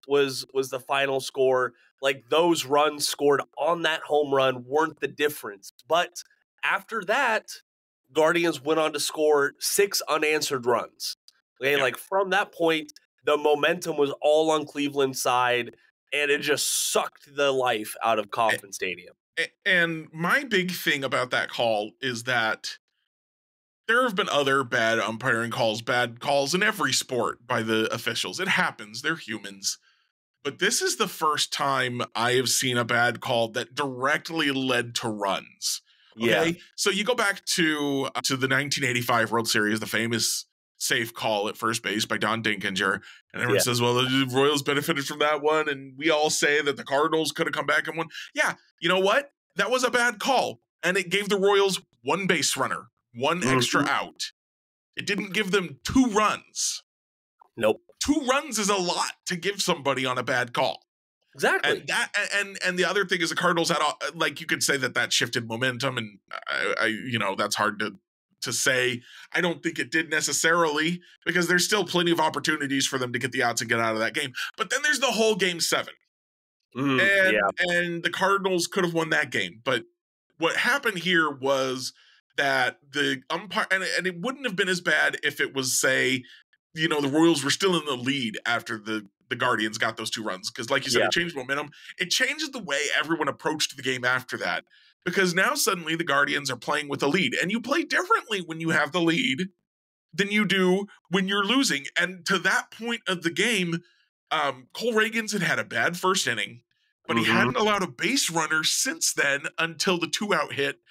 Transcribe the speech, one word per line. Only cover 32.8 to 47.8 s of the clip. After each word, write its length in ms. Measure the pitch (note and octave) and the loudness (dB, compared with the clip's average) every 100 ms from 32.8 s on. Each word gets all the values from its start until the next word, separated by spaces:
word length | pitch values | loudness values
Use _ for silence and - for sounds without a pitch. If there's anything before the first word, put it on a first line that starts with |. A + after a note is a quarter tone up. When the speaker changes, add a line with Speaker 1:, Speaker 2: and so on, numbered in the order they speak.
Speaker 2:
bad 380 | A#2 A#2+ A#2+ A#2 | 2 2 2 0
call 280 | - A#2+ A2+ | 0 0 0
that 260 | A#2 A2+ C3 | -2 -6 -4
directly 720 | C#3+ B2 C3+ D3+ - E3 D3 | -4 -2 0 -2 -2 -2 0
led 460 | C3+ C3 A#2+ A#2+ A#2 | 0 0 0 -2 -4
to 120 | A#2 | -4
runs. 760 | G#2+ G2+ F2 A#1 B1 - - _ _ _ A2 | -2 -2 -2 -6 -10 -6 -6 _ _ _ -2
Speaker 1:
Yeah. 260 | A2+ G#2+ | 2 2
Speaker 2:
Okay? 180 | E3 E3+ - - | 2 -2 -10 -4
So 140 | G3+ | -2
you 140 | G3 | 0
go 100 | G#3 | 0
back 320 | B3 G3+ G3 - | 0 0 -2 -4
to, 640 | - D#3+ D3+ C#3+ C#3 C3 - | 0 2 2 0 0 -2 -4
uh, 60 | |
to 140 | - C3+ | -2 0
the 120 | C3 | 2
nineteen 360 | C3 C#3+ C#3+ | 2 0 -2
eighty-five 480 | C3 B2 A#2 A#2 A2 | 0 0 2 2 2
World 160 | A2+ A2+ | 0 2
Series, 320 | A2+ G#2+ G#2+ | 2 2 0
the 60 | G2+ | -2
famous 640 | G#2+ A#2 A#2 - - - _ _ - | -2 0 0 -2 -4 -8 _ _ -8
safe 360 | - C3+ A2+ | -2 -2 -2
call 340 | - A#2 G#2 G#2 | -4 -2 0 -2
at 80 | - | -2
first 280 | A2+ A2+ | -2 -2
base 220 | G#2 G#2 A2+ | -2 -2 -2
by 120 | G#2+ | -2
Don 240 | G#2+ A2+ | 0 0
Denkinger. 540 | A2 G2+ G2+ F#2+ G2 G2 - - _ | -2 -2 -4 -2 0 -2 -8 -20 _
And 100 | G2 | -6
everyone 140 | A#2+ - | 0 0
Speaker 1:
Yeah. 40 | |
Speaker 2:
says, 180 | B2 A#2+ | 2 2
"Well, 140 | A#2+ | 2
the 340 | B2 C3 C3+ C3 | 2 2 0 0
Royals 300 | B2+ C#3 C#3+ | 2 2 2
benefited 420 | C#3+ C#3+ D3 D3 C#3 | 0 -2 -2 -4 -4
from 140 | D3+ | -2
that 240 | D3 D3+ | 0 2
one." 260 | D3 D#3 D3+ | 2 2 0
And 260 | C#3 C3+ C3 | -4 -8 -4
we 140 | D#3 | 0
all 220 | D3+ D#3 | 2 2
say 280 | - D3+ D3 | 2 2 2
that 160 | C#3+ A#2+ | 0 -4
the 80 | |
Cardinals 480 | - C#3 D#3 D#3+ D3 | -2 0 2 2 -2
could 140 | D3 D#3 | -2 -4
have 80 | |
come 140 | C#3+ C#3+ | -2 0
back 200 | D3+ | 0